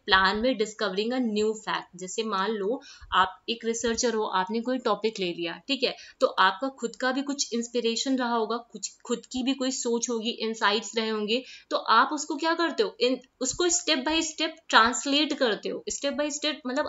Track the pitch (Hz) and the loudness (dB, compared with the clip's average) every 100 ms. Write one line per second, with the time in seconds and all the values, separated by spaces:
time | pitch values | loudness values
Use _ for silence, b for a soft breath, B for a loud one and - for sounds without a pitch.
0 | - 190 190 214 254 214 208 - 202 185 | 6 6 8 4 2 0 -2 -2 -2 0
1 | 226 262 233 208 214 214 - 180 - 180 | 0 0 0 2 0 0 -4 -6 -6 -12
2 | 180 - 220 190 202 220 190 277 B B | -8 -6 -2 -2 0 -2 -2 -4 B B
3 | B 185 190 - - 233 226 226 233 226 | B 2 2 0 -8 -4 -4 -2 -2 0
4 | 240 220 214 190 202 226 233 254 240 202 | 0 0 0 0 0 -2 -2 0 0 0
5 | 220 220 180 165 170 170 - 277 226 - | 0 -2 -4 -4 -6 -6 -4 0 0 -2
6 | B - 262 - 190 190 269 - 226 - | B 0 0 4 4 4 -6 -6 -8 -4
7 | 254 262 277 277 - 233 233 240 226 226 | -2 -2 -4 -6 -4 -4 -4 -2 -2 -2
8 | 277 262 240 240 214 233 - 196 - - | -2 -2 0 -2 -2 -4 -8 -12 -12 -12
9 | - 240 - 254 247 269 262 262 240 233 | -6 -6 -4 -4 -2 -2 -2 -2 -2 -2
10 | 240 226 226 - 220 220 208 214 214 226 | 0 -2 -4 -4 -4 0 2 2 0 -2
11 | 220 214 208 240 B B B - - 220 | -2 -2 0 -2 B B B -4 4 4
12 | 269 294 - 311 330 339 330 - 196 - | 4 0 -4 -2 0 0 0 0 -2 2
13 | 247 254 - _ 262 - 349 - - 302 | 0 0 -6 _ -4 0 0 0 0 0
14 | 285 320 320 - 320 320 - 254 226 247 | 2 0 -2 -2 -4 -6 4 6 6 2
15 | 285 285 302 269 247 196 - 170 - - | 0 2 2 2 0 0 -4 -6 -8 -4
16 | 277 262 302 294 302 302 254 262 | -4 -2 -4 -2 -4 -4 -4 -4